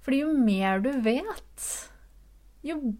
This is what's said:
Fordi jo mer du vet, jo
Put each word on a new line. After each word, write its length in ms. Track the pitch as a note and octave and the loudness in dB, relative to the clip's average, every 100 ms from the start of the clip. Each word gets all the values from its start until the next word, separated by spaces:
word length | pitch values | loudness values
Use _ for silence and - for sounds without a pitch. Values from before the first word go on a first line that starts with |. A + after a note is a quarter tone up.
Fordi 180 | - C4+ | 0 0
jo 80 | D4+ | 2
mer 480 | D4+ A3+ F#3+ F#3+ F#3+ | 4 4 4 2 2
du 80 | A3+ C#4 | 0 0
vet, 600 | A3 B3 G#4 - - - - - - - - - - - - - | 2 0 -2 -10 -12 -12 -10 -10 -12 -20 -20 -20 -20 -20 -20 -14
jo 140 | D4 D#4+ C4 | -8 -4 -4